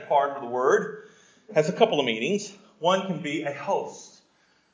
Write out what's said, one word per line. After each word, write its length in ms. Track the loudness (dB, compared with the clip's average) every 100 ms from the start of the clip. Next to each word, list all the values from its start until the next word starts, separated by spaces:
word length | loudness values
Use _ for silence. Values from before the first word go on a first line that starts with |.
| 0
part 280 | 2 2 -2
of 60 |
the 60 | -6
word 600 | 0 4 4 2 -8 -16 -20 _ _ -2
has 160 | 0 2
a 40 |
couple 260 | 4 4 4
of 80 | 0
meanings. 440 | 0 -2 -2 -4 -14 -20 _
One 280 | 0 2 0
can 140 | -6
be 200 | -4 -6
a 100 | -6
host. 720 | -6 -2 -2 -4 -10 -18 -20 _ _ _ _ _